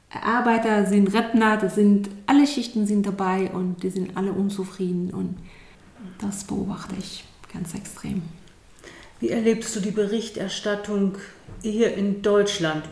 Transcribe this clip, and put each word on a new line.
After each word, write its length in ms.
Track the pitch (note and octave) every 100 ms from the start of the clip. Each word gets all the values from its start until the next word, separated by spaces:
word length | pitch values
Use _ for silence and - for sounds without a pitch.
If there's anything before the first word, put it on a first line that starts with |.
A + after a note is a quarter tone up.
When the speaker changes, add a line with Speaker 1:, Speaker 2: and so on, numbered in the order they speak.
| _
Speaker 1:
Arbeiter, 760 | - - A#3+ A#3+ A3+ A3+ G#3+ F#3+
sind 260 | G3+ G3
Rentner, 460 | G#3 A3+ A3+ A3 G#3+
das 160 | G3
sind, 340 | G#3 G#3 G3+ - - -
alle 200 | C#4 C#4+
Schichten 400 | - A#3 A3 G#3
sind 180 | G#3
dabei 460 | G3 G3 F#3+ F#3+ F#3+
und 320 | F3+ F#3 F3+
die 80 | F#3
sind 260 | F#3 F3+ -
alle 160 | F#3+
unzufrieden 800 | F#3+ G3 G3 F#3+ - F#3 F3 F3+
und 240 | F#3 F#3 F3+ - - - - - - F#3+ F#3
das 260 | G3+ G3
beobachte 500 | - G3+ F#3+ E3+ - F#3
ich 260 | F3+ - - - -
ganz 220 | - E3+
extrem. 480 | G3+ G3+ - - F#3+ E3 - - - - - - - - -
Speaker 2:
Wie 80 | A#3
erlebst 480 | A#3 A3+ A3 - G#3+
du 40 |
die 100 | G3
Berichterstattung 1300 | G#3+ G3+ A3+ - - F#3+ - G#3+ G3+ G3+ G3+ G3 F#3 - - - -
hier 320 | A3 G#3 A3
in 280 | - G3+ G3+
Deutschland 600 | G#3 G#3 G3+ - D#3+ D#3 D3+